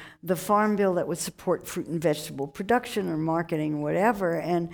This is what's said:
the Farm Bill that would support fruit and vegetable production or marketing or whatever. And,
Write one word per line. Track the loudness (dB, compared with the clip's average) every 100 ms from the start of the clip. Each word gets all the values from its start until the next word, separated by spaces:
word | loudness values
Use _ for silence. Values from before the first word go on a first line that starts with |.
| -18 -8
the | -4 -2
Farm | 2 4 4 4
Bill | 2
that | 2 0
would | -4
support | -6 -4 0 0 -2
fruit | -8 -4
and | 0
vegetable | 2 0 -4 -6 -6
production | -4 0 0 0 -4 -2
or | 0
marketing | 0 0 0 -2 -2
or | -2
whatever. | 0 2 2 2 0 0
And, | 0 0 -2